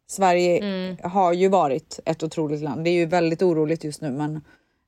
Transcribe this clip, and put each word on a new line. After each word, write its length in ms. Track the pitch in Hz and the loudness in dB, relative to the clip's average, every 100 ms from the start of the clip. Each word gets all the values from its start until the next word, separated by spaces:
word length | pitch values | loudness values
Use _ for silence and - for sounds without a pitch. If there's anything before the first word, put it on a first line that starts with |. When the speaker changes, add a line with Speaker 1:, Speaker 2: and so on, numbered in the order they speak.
| - | -14
Speaker 1:
Sverige 500 | - 190 175 180 170 | 0 2 4 4 2
Speaker 2:
Mm. 520 | 202 190 185 185 - | 0 -4 -6 -8 -4
Speaker 1:
har 220 | 185 185 | 2 2
ju 140 | 175 190 | 4 4
varit 500 | 190 151 135 - - - | 4 2 0 -6 -8 -4
ett 180 | 160 | -4
otroligt 380 | 160 160 156 151 | -4 -4 -4 -4
land. 220 | 151 131 | -4 -4
Det 60 | 165 | 0
är 40 | 175 | 0
ju 100 | 165 | 2
väldigt 360 | 180 165 165 | 2 0 2
oroligt 420 | 190 160 151 160 | 2 2 0 -2
just 180 | 156 147 | -6 -8
nu, 80 | 156 | -6
men, 300 | 127 151 156 - _ _ _ | -4 -4 -6 -12 _ _ _